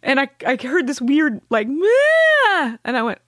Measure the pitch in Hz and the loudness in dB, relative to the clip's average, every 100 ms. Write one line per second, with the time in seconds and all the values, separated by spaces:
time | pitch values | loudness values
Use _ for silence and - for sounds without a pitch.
0 | - 269 277 _ - 262 247 320 262 285 | -2 -2 -2 _ -6 -6 -2 -2 -2 -4
1 | 240 285 302 208 _ 226 214 285 392 494 | 0 2 2 -2 _ -4 -2 -2 2 4
2 | 587 640 640 622 494 381 269 226 - 247 | 4 4 4 4 2 0 -2 -6 -6 -4
3 | 226 196 | -4 -6